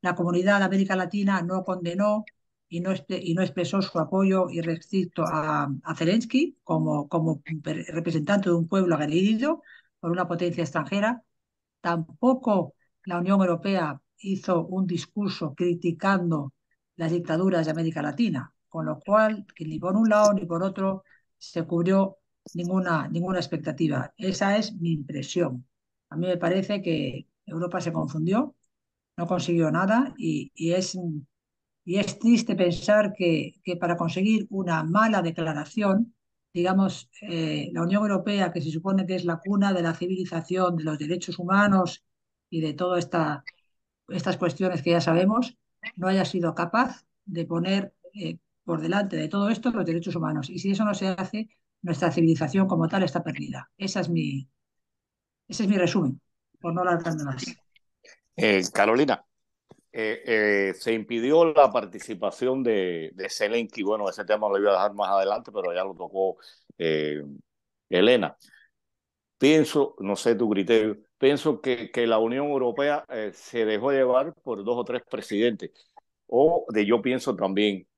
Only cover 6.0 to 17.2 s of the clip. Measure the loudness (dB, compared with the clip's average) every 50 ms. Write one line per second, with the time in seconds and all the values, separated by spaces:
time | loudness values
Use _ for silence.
6 | 0 2 2 2 0 0 0 0 0 0 -4 _ _ -2 -2 0 0 0 0 -2
7 | -2 -2 -2 0 0 0 -2 -2 -4 -10 -10 -8 -6 -6 -6 -6 -8 -6 -6 -4
8 | -4 -2 -2 -2 0 2 2 2 4 2 2 2 2 2 2 2 2 2 2 0
9 | 0 0 2 2 4 4 2 2 2 0 -2 -2 -6 -16 -20 -20 _ _ _ _
10 | -4 -2 -2 0 0 -2 -2 -2 -2 -2 -2 -2 -4 -2 -2 -4 -4 -2 -2 0
11 | 0 0 -2 -2 -8 _ _ _ _ _ _ _ _ _ _ _ -4 -2 -2 -2
12 | -2 -6 -6 0 2 2 2 2 2 2 2 2 2 -2 -6 _ _ _ _ _
13 | _ -6 -4 -2 0 2 4 4 4 4 2 0 0 0 0 0 0 -2 -4 -8
14 | -14 _ _ _ -6 -4 -4 -4 0 0 0 0 0 -2 -2 -2 0 0 -2 -4
15 | -4 -6 _ -4 -4 -4 -4 -4 -6 -6 -4 -2 0 0 0 0 -2 -4 -4 0
16 | 0 0 2 2 2 0 -2 -2 -4 -6 -12 _ _ _ _ _ _ _ _ -6
17 | -4 -2 -2 -2